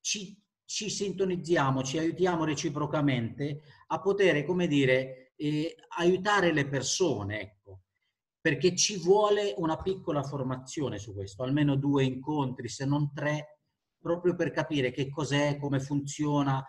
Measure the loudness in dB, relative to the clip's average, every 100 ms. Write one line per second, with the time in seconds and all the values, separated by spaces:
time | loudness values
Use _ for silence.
0 | -6 -6 -8 -16 _ _ _ -8 -6 -4
1 | -4 -2 -2 -2 0 2 2 0 -2 -2
2 | -2 2 0 2 0 -2 -4 -4 -2 2
3 | 2 2 -2 -4 -6 -6 -14 -20 -6 -2
4 | 0 4 6 4 2 0 2 4 4 4
5 | 0 -10 -18 _ -2 -2 -2 -6 -12 0
6 | 2 4 2 4 4 2 0 -2 -2 0
7 | 0 0 -2 -6 -8 _ -20 -20 _ _
8 | _ _ _ _ -2 2 0 2 -2 0
9 | 4 6 6 4 0 -2 -2 -2 -2 -4
10 | -2 -2 -2 -4 -4 -6 -8 -4 -4 -4
11 | -8 -10 -10 -6 -2 2 4 2 2 2
12 | 2 0 -4 -2 -2 -4 -10 -6 -2 0
13 | 0 -2 -2 -2 -6 -20 _ _ _ _
14 | -4 0 0 0 -2 -2 -2 0 0 0
15 | -4 -4 0 2 2 0 -2 -2 0 -4
16 | -4 -4 0 2 2 0